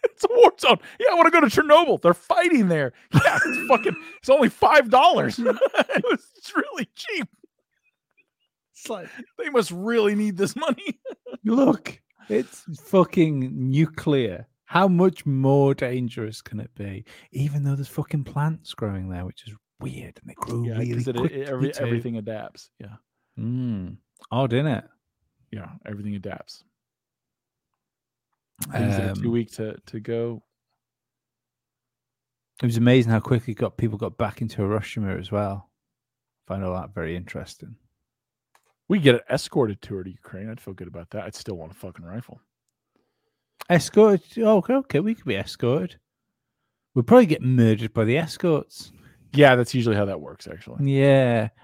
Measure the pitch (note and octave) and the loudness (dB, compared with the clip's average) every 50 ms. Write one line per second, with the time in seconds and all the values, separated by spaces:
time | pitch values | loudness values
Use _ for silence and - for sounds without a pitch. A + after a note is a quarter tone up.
0 | - A4+ - - - G4 A#4+ A#4+ A#4+ F4+ - - - C4 A3 - - - - - | -4 -4 -2 -2 -4 0 6 6 6 6 6 4 2 2 2 2 0 -6 -8 -2
1 | A#3+ - F4 E4+ E4 E4 E4 E4+ D#4 A3 - - D4+ D4 D4 E4 F4 D4 G3 - | 0 2 4 4 4 6 6 4 4 4 2 2 4 6 6 6 6 4 0 2
2 | - E3+ F3 - - - - F#4 F4 F4 E4+ B3 G#3 F3+ E3+ D3+ C#3 B2 - _ | 4 2 2 2 0 -2 0 0 2 4 4 4 4 2 2 0 -2 -2 -6 _
3 | _ _ - - - - - - C6+ C6+ C6+ C6+ C6+ - C4 - - G4 E3+ - | _ _ 2 2 4 4 2 2 0 0 -2 -4 0 2 2 2 2 -2 -6 -6
4 | - - - - - B3 C4+ D4 B3+ - - - - - D#4 D4+ C4 A3 A3+ B3+ | -10 -18 -20 -6 2 2 4 4 4 2 2 2 2 4 6 6 4 6 4 6
5 | D4+ F4 E4 G3+ - A#3+ G3+ - A#3 - - - C5+ - - F4+ - - C#5 - | 6 6 4 4 0 -2 -4 -2 -2 -2 0 0 0 0 0 0 -2 0 -2 -2
6 | - A#4+ F4 - - _ _ _ - - - E4+ - D5 B4 D#4+ A3+ - _ - | -2 -2 -2 -2 -4 _ _ _ -20 -6 -4 -4 -4 -4 -6 -8 -10 -10 _ -14
7 | - - G#4+ F4 A3 - _ _ _ _ _ _ _ _ _ _ _ _ _ _ | -12 -8 -8 -8 -8 -8 _ _ _ _ _ _ _ _ _ _ _ _ _ _
8 | _ _ _ _ _ _ _ _ _ _ _ _ _ _ _ - - - A#3 F#3+ | _ _ _ _ _ _ _ _ _ _ _ _ _ _ _ -18 -14 -12 -12 -12
9 | - - - - A#3 - _ - A#4+ D4+ C#4 A#3+ G3 - F3 F3+ F#3+ A3+ A#3 A#3 | -12 -14 -18 -20 -20 -18 _ -12 -8 -2 0 0 0 0 -4 -8 -6 -2 0 0
10 | G#3 G#3 G#3 G#3 G#3+ G#3 F#3 E3+ G3 - - - D#4 D#4+ B3 - G4 F4 - - | 2 2 0 0 -2 -2 -2 -2 -4 -4 -4 -4 -4 -4 -4 -4 -6 -10 -12 -10
11 | - C5 - - _ B4 - - - G#3+ A3+ C4+ C4+ A#3 - - - - - - | -14 -16 -16 -16 _ -18 -16 -8 -4 0 2 4 4 4 2 2 -2 -10 -18 -18
12 | _ _ _ _ _ - G#3 A3 - - - - - - D#3 - - - - F#3+ | _ _ _ _ _ -4 -4 -4 -4 -4 -10 -20 -18 -18 -18 -18 -6 0 2 4
13 | E3+ - - F#3 D#3+ D#3+ D3+ C3+ B2+ C3 C#3+ C#3 B2+ C3 C3 D3 D#3+ D#3 - - | 4 4 2 2 2 2 0 -2 -4 -6 -6 -4 -4 0 2 2 0 0 -2 -4
14 | - D#3 D3 C3+ A#2+ G2+ F2+ - - - _ _ _ - - E3+ G3 G3 F3+ E3+ | -2 0 0 0 0 -2 -4 -8 -14 -18 _ _ _ -4 0 2 2 4 4 4
15 | F#3 F#3+ - - - D3 C3+ C3+ C3+ C3+ C#3 C#3+ C#3 C#3 C3+ - C3+ B2 B2 B2+ | 4 2 2 0 -4 -4 -2 0 2 4 4 4 4 2 2 0 -2 -4 -4 -4
16 | B2 A#2 - A#2 A2 G#2+ A2 - - - A2 G#2 A#2 - _ - G2+ G2 F#2+ G2+ | -6 -6 -8 -8 -10 -10 -12 -14 -16 -14 -12 -12 -12 -14 _ -14 -12 -12 -12 -14
17 | A2 - - - - _ - C3 C#3+ D3+ C#3 D3 C#3 C#3 C#3 C#3 C#3 - - - | -16 -20 -20 -20 -20 _ -8 -6 -6 -4 -4 -4 -2 -2 -4 -4 -6 -8 -8 -8
18 | D3 - - D3 C3 - - C#3+ D3 D#3 D#3+ - - - - - A#2 G#2 G2 F#2+ | -6 -4 -6 -6 -6 -6 -6 -4 -4 -4 -4 -6 -10 -18 -12 -8 -8 -6 -6 -6
19 | F#2 F#2 F2+ F2 F#2 F2+ - - - A2 G#2+ - _ _ _ _ - C3 - - | -8 -8 -10 -10 -10 -12 -14 -16 -20 -20 -20 -20 _ _ _ _ -14 -14 -14 -14
20 | - - - _ - - - - - - A#2 A#2+ A#2+ A#2 A2+ A2+ B2 A#2+ A#2 A#2+ | -16 -18 -20 _ -20 -20 -16 -14 -12 -8 -8 -6 -6 -6 -4 -4 -4 -4 -4 -4
21 | A#2+ C3 A#2+ A#2+ B2+ D#3+ D3+ C3+ C#3 C#3+ C3+ B2+ C#3 D3+ D3 - C#3 A#2 A#2 A#2 | -4 -4 -4 -2 -4 -4 -4 -6 -6 -6 -4 -2 -2 -4 -4 -4 -4 -2 -2 -4
22 | A#2+ A#2+ A#2 A2+ G#2 A2+ A2 G#2 - - - - - _ _ - A2 G#2 A2 - | -4 -6 -8 -8 -8 -10 -10 -10 -12 -14 -16 -20 -20 _ _ -20 -20 -20 -20 -20
23 | _ _ _ _ _ _ _ - A2 A#2 B2 B2+ B2+ B2 A2 G2 F2+ F2+ G2+ - | _ _ _ _ _ _ _ -10 -8 -6 -6 -4 -4 -6 -6 -6 -8 -10 -14 -16
24 | _ _ _ _ - _ A2 B2 C3+ A#2+ A#2 B2+ D3 D#3 B2 - - _ _ _ | _ _ _ _ -14 _ -4 -2 -2 0 0 -2 0 -2 -2 -4 -6 _ _ _
25 | _ _ _ _ _ _ _ _ _ _ - G#2+ F#2 - - - - G#2+ G#2+ G2+ | _ _ _ _ _ _ _ _ _ _ -16 -16 -14 -16 -18 -18 -16 -14 -14 -12
26 | G2+ G#2 G2+ G2+ F2+ G2+ - - - - - - _ _ _ _ _ _ _ _ | -10 -10 -10 -10 -10 -12 -14 -14 -16 -18 -20 -20 _ _ _ _ _ _ _ _
27 | _ _ _ _ _ _ _ _ _ _ _ _ _ _ _ _ _ _ _ _ | _ _ _ _ _ _ _ _ _ _ _ _ _ _ _ _ _ _ _ _
28 | _ _ _ _ _ _ _ _ _ _ _ _ - - - A2 A#2+ G2+ G2 G2 | _ _ _ _ _ _ _ _ _ _ _ _ -12 -8 -4 -2 -2 0 0 -2
29 | F#2+ G2 F#2+ G2 G2+ A#2+ A#2 A#2+ A2+ - - - A2 G#2+ - - - - - A2+ | -2 -2 -4 -4 -2 -2 -2 -2 -2 -4 -8 -10 -10 -10 -10 -14 -16 -16 -14 -12
30 | G#2+ - A#2 A#2 A#2 A#2+ A#2 A2+ - _ _ _ _ _ _ _ _ _ _ _ | -8 -6 -6 -4 -4 -6 -8 -10 -14 _ _ _ _ _ _ _ _ _ _ _
31 | _ _ _ _ _ _ _ _ _ _ _ _ _ _ _ _ _ _ _ _ | _ _ _ _ _ _ _ _ _ _ _ _ _ _ _ _ _ _ _ _
32 | _ _ _ _ _ _ _ _ _ _ _ - - A#2+ A2+ A2+ A#2+ B2 B2+ C3 | _ _ _ _ _ _ _ _ _ _ _ -4 -4 -2 0 2 4 6 6 6
33 | A#2 A2+ A2+ G#2+ - - B2 A2+ - - G#2+ - A#2+ G2+ - - A2+ A2+ G#2+ G2+ | 4 4 2 0 0 0 -2 -2 -2 -4 -6 -6 -6 -6 -4 -4 -4 -4 -4 -6
34 | A#2 F#2 - - A2+ G#2 - - B2 A2 - - G2+ G2 G#2+ G#2+ - - - A#2 | -8 -8 -6 -6 -6 -6 -6 -8 -10 -8 -6 -6 -4 -4 -4 -4 -6 -8 -8 -8
35 | G#2+ F#2+ F#2+ F2 F#2 - G2+ G2+ G#2 G2 G2 G2+ - _ _ _ _ _ _ _ | -6 -6 -6 -8 -8 -6 -4 -4 -4 -4 -6 -10 -14 _ _ _ _ _ _ _
36 | _ _ _ _ _ _ _ _ _ - F#2 G2 F#2+ F#2 F2+ F#2 E2 - - F2 | _ _ _ _ _ _ _ _ _ -10 -8 -8 -6 -6 -6 -8 -10 -10 -10 -10
37 | E2 D#2+ E2+ F2 F2+ - - - - - - - - - A2+ - _ _ _ _ | -8 -8 -8 -10 -12 -12 -14 -14 -16 -16 -18 -20 -20 -20 -20 -20 _ _ _ _
38 | _ _ _ _ _ _ _ _ _ _ _ _ _ _ _ _ _ - G3 G#3 | _ _ _ _ _ _ _ _ _ _ _ _ _ _ _ _ _ -2 0 4
39 | D3 C3+ A#2+ A#2 - - A#2+ C#3+ - - - D#3+ B2 G#2+ G2+ - - - G2 F#2+ | 6 4 4 4 2 -4 -4 -4 -4 -4 -2 -2 -2 -2 -4 -8 -12 -12 -12 -12
40 | F2+ F#2+ F#2 - _ - - F#2 G2+ A2 A2 - - G2+ F#2+ - F#2 F2+ - F2 | -12 -12 -16 -18 _ -18 -16 -14 -14 -14 -14 -16 -16 -18 -18 -16 -16 -16 -16 -16
41 | E2+ - - G#2+ F2 G2+ - - - - G2 E2+ D#2+ E2 G2 - - F#2 E2+ - | -16 -12 -12 -12 -12 -12 -14 -16 -14 -12 -12 -12 -14 -16 -18 -18 -18 -18 -18 -18
42 | E2+ E2+ F#2+ A#2+ - - - - _ _ _ _ _ _ _ _ _ _ _ _ | -18 -16 -14 -16 -16 -16 -20 -20 _ _ _ _ _ _ _ _ _ _ _ _
43 | _ _ _ _ _ _ _ _ _ _ _ _ - - F3 E3 - - - G#3+ | _ _ _ _ _ _ _ _ _ _ _ _ -4 0 0 0 0 2 4 6
44 | A3 G#3+ G3+ F3 - _ - A3+ A3+ G#3+ A3 G3 - - B3+ C4+ C4+ - - C#3+ | 6 6 6 2 0 _ -6 -2 2 4 4 4 2 2 0 -2 -2 -2 -2 -2
45 | F#3 G#3+ A3+ - - - G#2 G2 G2 - - - - A#2+ B2+ E3 F#3 F3 - _ | -2 -2 -4 -6 -4 -4 -4 -4 -6 -8 -8 -4 -2 -2 0 -2 -2 -6 -10 _
46 | _ _ _ _ _ _ _ _ _ _ _ _ _ _ _ _ _ _ - B2+ | _ _ _ _ _ _ _ _ _ _ _ _ _ _ _ _ _ _ -2 -2
47 | A#2 - A#3 B3+ A#3+ D#3+ D3+ - B2 B2+ B2+ B2 A#2 A2 A2 G#2 A2+ A2 - A#2+ | 4 6 8 8 8 6 2 0 0 2 4 4 6 4 4 2 -2 -4 -2 0
48 | A2 A2 B2 D#3 E3 D3 - - - F3 D#3 - - - - - - - - _ | 0 2 0 0 -2 -4 -6 -4 -2 0 0 -2 -2 -6 -14 -20 -20 -20 -20 _
49 | _ - _ _ _ _ - C#3+ D3 C3+ B2+ B2 A#2+ - - B2+ A2+ A#2 G#2+ G2+ | _ -20 _ _ _ _ 4 8 8 8 8 6 2 0 -2 -2 0 0 0 0
50 | G2+ G2 F#2+ D#2 D2 C2+ - - - - - - - - A#2+ - C#3+ C#3 C#3 C3+ | 0 -2 -4 -8 -10 -14 -18 -20 -18 -18 -18 -18 -18 -14 -8 -4 -2 0 2 4
51 | C3+ C#3 C3+ C3+ C3 B2 A#2+ A2+ G#2+ A2 - _ | 4 6 6 6 4 4 2 0 -2 -4 -6 _